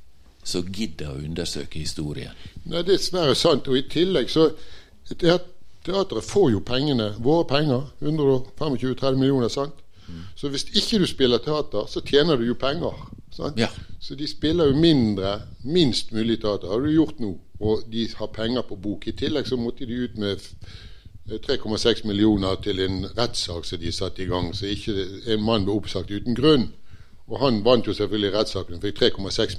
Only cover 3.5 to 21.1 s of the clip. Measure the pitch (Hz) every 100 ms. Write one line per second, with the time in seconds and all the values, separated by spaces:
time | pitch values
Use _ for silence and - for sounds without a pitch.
3.5 | 139 - 131 131 151 180 170 117 151 156
4.5 | - - - - - - - 170 175 -
5.5 | - - - - 196 185 110 - 135 143
6.5 | 101 - 123 147 127 107 104 120 165 165
7.5 | 139 156 123 139 - 151 160 139 131 -
8.5 | - 156 123 131 123 135 135 135 135 113
9.5 | - 143 - - - - 82 87 - 143
10.5 | 135 - 202 - 220 170 - 127 117 -
11.5 | 151 - 104 - 117 - 143 165 135 117
12.5 | 117 131 165 131 - - - - - 139
13.5 | 131 110 - - - - 139 147 - 147
14.5 | 170 147 135 170 147 110 98 95 104 -
15.5 | - 131 175 143 98 - 110 110 107 107
16.5 | 98 87 107 151 156 151 - 107 90 -
17.5 | - 104 110 - 113 107 - 107 - 113
18.5 | 123 - 104 101 92 - - 143 151 117
19.5 | 127 117 113 127 123 123 110 101 95 -
20.5 | - - - - - -